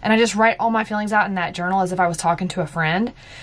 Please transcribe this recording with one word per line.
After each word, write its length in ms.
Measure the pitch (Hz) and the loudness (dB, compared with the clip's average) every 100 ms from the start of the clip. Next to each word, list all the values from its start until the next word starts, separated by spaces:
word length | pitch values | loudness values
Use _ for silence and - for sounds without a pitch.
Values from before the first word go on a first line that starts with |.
and 100 | 214 | 0
I 60 | 220 | 2
just 180 | 233 202 | 2 4
write 200 | 226 - | 2 2
all 100 | 233 | 0
my 140 | 226 | 0
feelings 300 | 208 208 208 | -2 -4 0
out 140 | 214 202 | 0 0
in 80 | 190 | -2
that 180 | 165 | -4
journal 280 | - 180 190 | -4 -2 0
as 100 | 185 | 0
if 80 | 180 | 0
I 80 | 175 | 0
was 100 | 165 | 0
talking 300 | 170 170 185 | -2 -2 -4
to 120 | 185 | -4
a 60 | 156 | -4
friend, 460 | 170 156 180 240 - - - | -2 0 0 -2 -6 -20 -20